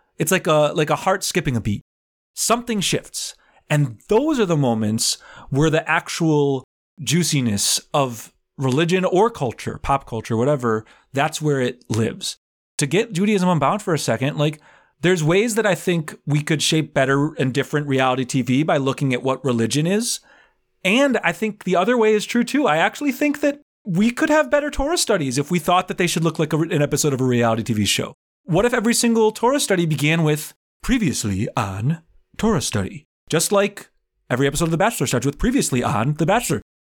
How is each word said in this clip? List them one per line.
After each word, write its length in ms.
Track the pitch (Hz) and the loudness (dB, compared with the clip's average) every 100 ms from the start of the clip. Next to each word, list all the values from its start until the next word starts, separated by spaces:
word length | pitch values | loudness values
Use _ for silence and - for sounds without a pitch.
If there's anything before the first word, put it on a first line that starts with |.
| _ - | _ -6
it's 140 | 156 | -2
like 140 | 185 180 | 0 2
a, 260 | 151 147 | 2 2
like 160 | - 156 | 0 -2
a 60 | 147 | 0
heart 280 | 190 196 | 0 -2
skipping 320 | - 180 151 120 | -2 -4 -2 -2
a 40 | |
beat. 220 | 107 101 - _ _ _ _ | -2 -4 -8 _ _ _ _
Something 460 | - - 233 247 214 | -6 -2 -2 -2 -4
shifts. 540 | 170 147 - - - - _ _ - | -2 -4 -6 -12 -12 -14 _ _ -2
And 300 | 151 139 107 - | 0 0 -4 0
those 300 | 214 302 277 | 2 2 0
are 80 | 196 | 2
the 100 | 160 | 2
moments 640 | 131 113 107 110 - - - - - | 2 0 0 0 -2 -6 -10 -20 -6
where 220 | 135 156 | 0 2
the 180 | 151 - | 2 0
actual 760 | 165 - - 160 151 143 131 - _ _ - | -2 -2 -2 2 2 2 0 -6 _ _ -12
juiciness 800 | 120 160 156 147 120 101 - - - | -2 0 2 0 0 0 -2 -4 -2
of 380 | 151 135 113 - _ _ - | -2 -2 -4 -16 _ _ -6
religion 460 | 135 131 170 185 | -2 0 2 2
or 260 | 180 175 226 | 2 2 2
culture, 480 | 233 127 - - - | 0 -6 -6 -10 -8
pop 280 | - 139 - | -2 -2 -2
culture, 300 | 113 - 113 | -10 -4 0
whatever, 480 | 127 151 120 110 - - _ | 0 0 0 -2 -4 -20 _
that's 280 | 135 156 - | -4 -2 -2
where 200 | 151 139 | -2 0
it 240 | 120 - - | -2 -4 -6
lives. 480 | 110 110 - - - _ _ _ - | -2 -2 -4 -10 -12 _ _ _ -4
To 80 | 147 | 0
get 260 | 170 233 | 0 0
Judaism 360 | 175 208 202 180 | 0 0 2 2
Unbound 340 | 170 135 202 | 2 0 -2
for 120 | 196 | -2
a 40 | 156 | -2
second, 400 | - 113 135 151 | 0 -2 -2 0
like, 220 | 151 151 _ - _ _ | -2 -2 _ -20 _ _
there's 240 | 165 185 | 0 2
ways 300 | 151 185 240 | 2 2 2
that 120 | 214 214 | 0 0
I 80 | |
think 420 | 175 - 170 151 - - | 0 0 -2 -2 -10 -2
we 160 | 147 | -2
could 200 | 147 151 | 0 -2
shape 320 | - 160 151 | 0 0 0
better 400 | 147 135 139 147 | 0 2 2 0
and 180 | - 135 | -2 -2
different 340 | 123 131 147 147 | -2 -2 -4 -2
reality 380 | 131 131 127 | 0 2 0
T 180 | 123 135 | -2 -2
V 200 | 123 127 | 0 0
by 140 | 160 156 | 2 0
looking 360 | 135 127 139 | 0 -2 0
at 100 | 123 | 0
what 220 | 131 131 | -2 -2
religion 420 | 139 117 113 135 165 | -2 0 0 0 0
is. 340 | 208 240 - _ - _ _ _ _ | 0 -2 -8 _ -20 _ _ _ _
And 320 | 185 233 285 226 | 0 2 2 2
I 80 | 170 | -2
think 320 | 170 220 208 | -2 -4 -4
the 120 | - 180 | -2 0
other 200 | 196 247 | 2 2
way 160 | 220 | 4
is 140 | 214 202 | 2 0
true 180 | 240 | -2
too. 220 | 240 277 247 | 0 0 2
I 100 | 156 | 2
actually 360 | 196 - 294 | 0 0 -4
think 280 | - 294 285 | 0 0 0
that 200 | 285 285 _ _ | -2 -2 _ _
we 280 | 220 170 226 | -6 0 0
could 180 | 240 311 | 2 2
have 200 | 302 277 | 2 2
better 200 | 294 294 | 0 0
Torah 260 | - 277 349 | -2 -2 0
studies 420 | - 196 135 127 | 0 0 0 -2
if 120 | 143 | 0
we 80 | 175 | 0
thought 300 | 175 180 185 | 2 0 0
that 100 | - | -2
they 80 | 175 | -2
should 160 | 175 | 0
look 160 | 165 160 | -2 0
like 140 | 151 | -2
a, 60 | 156 | 0
an 240 | 165 151 | 0 0
episode 300 | 143 139 156 | 0 0 0
of 80 | 131 | 0
a 40 | |
reality 400 | 131 120 117 113 | 2 2 2 0
T 80 | 113 | -2
V 120 | 107 | 0
show. 300 | 98 - - - _ _ | 0 0 -4 -10 _ _
What 200 | - 170 | -2 2
if 80 | 240 | 2
every 220 | 247 220 | 2 0
single 380 | 226 233 226 214 | 2 2 4 2
Torah 280 | 214 233 285 | 2 0 0
study 260 | - 185 170 | 0 0 2
began 360 | 147 147 165 | 2 2 2
with 320 | 151 151 - - _ _ | 2 0 -4 -18 _ _
"Previously 640 | - 254 180 - 107 95 117 - | -2 0 0 -2 -2 -2 -2 -4
on 460 | 101 95 120 165 _ _ _ - | -4 -4 -4 -4 _ _ _ -4
Torah 240 | 220 180 | 0 0
Study"? 460 | - 104 95 151 _ _ - | -2 -4 -4 -8 _ _ -4
Just 220 | - - | -2 2
like 400 | 202 202 - - _ _ _ - | 2 2 -2 -20 _ _ _ -6
every 160 | 123 139 | 0 0
episode 200 | 143 165 | 0 0
of 40 | |
The 60 | 165 | 2
Bachelor 320 | 208 - 123 | 0 0 -2
starts 180 | 127 131 | 0 -2
with 120 | - | -2
"Previously 440 | 233 254 - 127 | 0 0 0 0
on 320 | 117 104 123 | 0 0 0
The 120 | 147 165 | 0 2
Bachelor." 360 | 220 - 117 - _ | 0 0 -6 -6 _